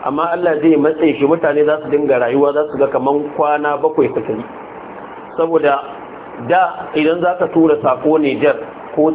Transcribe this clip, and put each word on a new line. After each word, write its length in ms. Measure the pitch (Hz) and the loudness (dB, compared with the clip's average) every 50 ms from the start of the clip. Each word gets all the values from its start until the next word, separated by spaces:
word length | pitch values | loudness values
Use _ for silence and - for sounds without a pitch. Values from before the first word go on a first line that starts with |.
| - | -4
amma 260 | - 139 147 165 170 | -4 -2 -2 -2 -2
Allah 280 | 170 175 175 175 156 147 | -2 0 0 0 0 2
zai 140 | 147 165 160 | 2 4 4
matse 400 | 147 139 156 156 - 165 151 139 - | 4 4 2 2 2 2 0 2 2
shi, 80 | 139 | 2
mutane 380 | 139 160 165 - 151 147 147 151 | 2 2 2 2 0 2 2 2
za 140 | 147 151 151 | 2 2 -2
su 80 | 151 - | -2 -2
dinga 300 | 139 147 147 139 135 123 | 0 0 2 2 2 2
rayuwa, 340 | 123 117 127 139 143 143 143 | 2 2 2 2 2 2 2
za 140 | 147 151 151 | 0 -2 -2
su 80 | - 131 | 0 0
ga 100 | 139 131 | 0 2
kaman 360 | - 131 127 135 143 147 147 147 - | 2 0 0 0 0 0 -2 -4 -2
kwana 420 | - 156 147 147 147 147 147 147 143 | -2 0 0 0 0 0 -2 -2 0
bakwai 340 | - 160 - - 135 117 - | -2 -2 2 2 0 0 0
suka 200 | 127 113 - 110 | -4 -4 -4 -6
yi. 100 | 107 123 - - - - - - - - - - - - - - - - - - - | -6 -8 -12 -14 -16 -16 -16 -16 -18 -16 -16 -18 -18 -18 -18 -18 -18 -18 -12 -4 -2
Saboda 420 | 165 165 165 156 147 143 139 139 - - - - - - - - - - - - 120 120 | -2 2 2 2 2 2 2 0 -2 -10 -14 -16 -16 -16 -16 -18 -18 -16 -14 -12 -2 2
da 440 | 170 185 185 170 170 - - - - | 2 4 4 2 0 -8 -12 -4 -2
idan 280 | 151 151 156 165 175 | 0 2 2 2 2
za 140 | 175 180 180 180 | 0 0 0 0
ka 80 | 180 160 | -2 0
tura 320 | - 165 160 160 147 147 | 2 4 4 4 4 2
sako 360 | 143 139 127 127 - 151 156 160 | 2 0 0 2 2 2 2 4
Nijar 360 | 151 139 - - 139 147 131 - - - - - - - - | 2 2 0 2 2 2 2 0 -4 -12 -14 -16 -16 -8 -2
ko 160 | 151 151 160 | 0 2 2